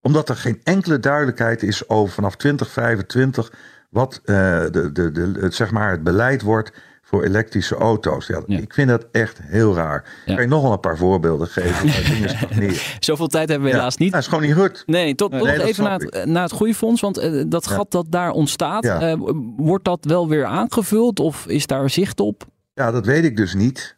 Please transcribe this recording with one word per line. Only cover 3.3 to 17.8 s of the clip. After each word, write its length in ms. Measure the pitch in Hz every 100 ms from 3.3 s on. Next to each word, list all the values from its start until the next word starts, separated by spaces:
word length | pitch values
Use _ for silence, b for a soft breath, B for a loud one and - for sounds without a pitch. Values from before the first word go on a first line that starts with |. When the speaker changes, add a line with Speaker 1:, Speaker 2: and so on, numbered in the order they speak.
| 120 107 B B B B
Speaker 1:
wat, 320 | 104 131 -
eh, 120 | - 101 95 85 82
de, 180 | 85 80
de, 180 | 71 85
de, 200 | 76 87 98
het, 160 | 92 -
zeg 160 | 107
maar, 200 | 104 104
het 120 | 90
beleid 380 | 80 92 123 135
wordt 300 | 104 110 110 B B B
voor 220 | _ 101
elektrische 520 | 76 101 110 101 - -
auto's. 520 | 113 110 82 67 -
Ja, 140 | 80 -
Speaker 2:
Ja. 120 | 92
Speaker 1:
ik 140 | 107
vind 160 | - 135
dat 160 | 117 -
echt 280 | 113 107 -
heel 320 | 73 98 110 87
raar. 280 | 80 71 - B -
Speaker 2:
Ja. 80 |
Speaker 1:
Kan 100 | 95
je 60 | 123
nog 120 | 156
wel 100 | 135
een 80 | 98
paar 180 | 90 80
voorbeelden 500 | 92 95 82 78 85
geven 400 | - 90 85 147
waar 160 | 135 -
Speaker 2:
<laughs> 40 | 113
Speaker 1:
dingen 140 | 98
stagneren? 480 | - - 107 101 90 B B
Speaker 2:
Zoveel 280 | - 151 160
tijd 220 | 160 156
hebben 180 | 147 139
we 60 |
Speaker 1:
Ja. 60 | 123
Speaker 2:
helaas 180 | 127 127
niet. 120 | 175
Speaker 1:
Nou, 100 | 180
is 60 | -
gewoon 140 | 165
niet 120 | 151 156
goed. 280 | 190 - -
Speaker 2:
Nee, 300 | 170 165 135
tot, 160 | 202
Speaker 1:
Nee, 80 | 135
Speaker 2:
tot 80 | 127
Speaker 1:
nee, 80 | 151
dat 80 | 220
Speaker 2:
even 80 | 208
Speaker 1:
snap 40 | 208
Speaker 2:
naar 100 | 185
het, 160 | - -
Speaker 1:
ik. 100 | 98
Speaker 2:
naar 180 | 170
het 80 | 175
groeifonds, 500 | - 214 214 226 233
want, 160 | 202 190
eh, 260 | 156 147 156
dat 180 | 170 -
Speaker 1:
Ja. 60 |
Speaker 2:
gat 160 | 196